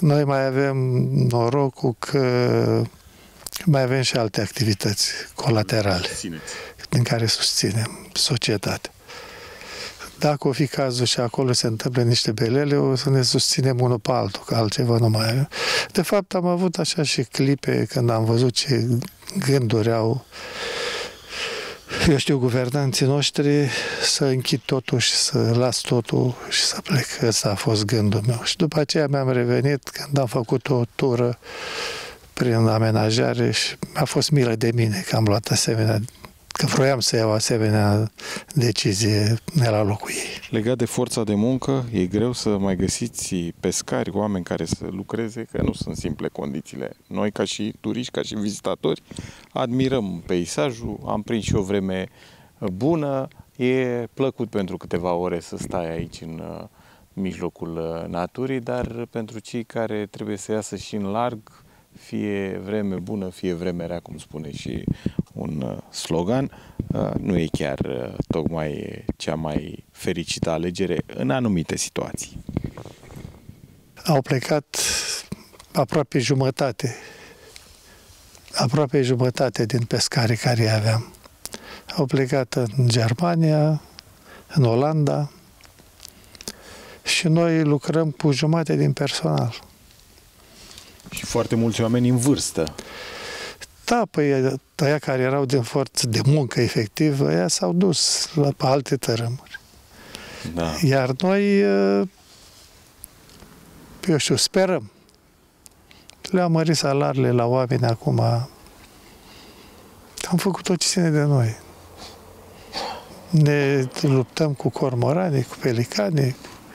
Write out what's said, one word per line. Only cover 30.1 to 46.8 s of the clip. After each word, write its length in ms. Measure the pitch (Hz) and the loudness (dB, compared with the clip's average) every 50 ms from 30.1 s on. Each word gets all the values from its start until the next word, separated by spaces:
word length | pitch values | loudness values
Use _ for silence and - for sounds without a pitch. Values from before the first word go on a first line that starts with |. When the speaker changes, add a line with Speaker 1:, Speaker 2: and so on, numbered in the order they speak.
| 143 139 | 0 0
Speaker 1:
am 80 | 131 | 0
făcut 420 | 113 - 131 113 - 139 127 - - | 2 0 -2 0 0 0 -2 0 0
o 140 | 143 123 120 - - | 0 0 0 -2 -2
tură 440 | - 143 135 120 117 120 120 120 - - - - - - - - - - - - - - - - - - - | 0 0 2 2 2 2 0 0 -4 -10 -16 -14 -12 -10 -10 -8 -8 -8 -8 -8 -10 -12 -14 -16 -20 -20 -16
prin 220 | - - 123 123 117 | -6 -2 0 2 4
amenajare 960 | 113 113 110 107 110 113 110 110 113 107 110 110 123 127 123 120 120 117 117 | 4 4 4 4 4 4 2 2 2 2 2 2 2 2 0 2 2 0 0
și 240 | 117 - - - - - - - - | 2 0 -2 -4 -6 -8 -10 -6 -2
a 100 | - 151 | -2 -2
fost 260 | - - 151 131 - | 0 0 0 2 2
milă 240 | 147 143 123 120 113 | 4 4 4 2 2
de 160 | 110 117 117 117 | 2 0 0 2
mine 300 | 120 113 110 101 92 92 - | 2 2 2 0 -2 -4 -2
că 80 | - | 0
am 80 | 117 110 | 2 4
luat 220 | 107 104 113 - - | 4 2 2 2 0
asemenea, 500 | 117 - - - 117 117 113 110 110 107 107 - - - - - - - - - | 0 0 2 0 0 2 2 2 2 0 -2 -4 -12 -18 -20 -20 -20 -20 -20 -12
că 140 | - - - | -4 -2 -2
vroiam 340 | 123 - - 131 135 139 120 | 0 2 4 4 4 4 2
să 160 | - - - | 0 0 2
iau 160 | 113 113 110 | 2 4 4
asemenea 800 | 107 107 - - 123 110 110 107 107 107 104 101 104 104 110 107 _ - - - - - - - - | 2 2 2 0 2 2 2 4 4 4 4 4 4 2 2 -2 _ -10 -14 -12 -12 -12 -12 -4 0
decizie 840 | 143 117 117 107 - - 120 98 98 110 101 107 101 104 107 113 113 - - | 2 2 2 0 0 0 0 0 2 2 2 2 4 4 2 2 0 -2 -2
ne 160 | - 156 120 113 | 0 2 2 4
la 140 | 107 104 | 4 2
locul 280 | 107 98 104 - - - | 2 0 0 -2 -4 -8
ei. 380 | - - - - - - - - | -8 -8 -8 -8 -10 -12 -10 -4
Speaker 2:
Legat 260 | 117 113 104 117 127 | -4 -2 0 0 0
de 80 | 117 120 | 0 0
forța 400 | - - 135 123 117 - 120 110 | -2 0 -2 -2 0 0 -2 0
de 100 | 104 104 | 0 2
muncă, 500 | 101 110 123 131 123 - 139 135 131 127 117 | 2 2 2 2 0 0 -2 -2 -2 -2 -2
e 140 | 113 95 90 | 0 0 0
greu 260 | 87 98 107 113 123 | 2 2 0 0 0
să 160 | 120 - - 110 | -2 -2 0 0
mai 280 | 104 98 98 98 95 | 0 2 2 0 0
găsiți 580 | 87 95 87 - - 120 117 - - - - 95 90 85 85 - - | 0 0 -2 -2 -2 -4 -6 -6 -8 -8 -4 -4 -4 -4 -4 -8 -4
pescari, 500 | - 92 85 - - - 131 127 113 - 90 | -4 -2 -2 -2 -4 -4 -4 -4 -2 -2 -2
oameni 300 | 101 104 107 101 92 85 | -2 0 0 -2 -4 -4
care 200 | - 90 82 82 | -4 -4 -4 -2
să 220 | 82 - - 90 87 | -4 -4 -6 -6 -8
lucreze, 560 | 92 95 98 - - 113 117 107 110 117 113 - | -8 -8 -8 -8 -6 -6 -6 -6 -6 -10 -12 -8
că 100 | - - | -6 -2
nu 100 | - - | -2 -2
sunt 240 | 101 - - - 80 | -2 -4 -8 -8 -8
simple 320 | - - 87 73 - - 76 | -6 -6 -8 -6 -4 -6 -8
condițiile. 680 | - - 69 71 67 76 - - - 69 | -6 -6 -8 -6 -6 -8 -10 -10 -12 -10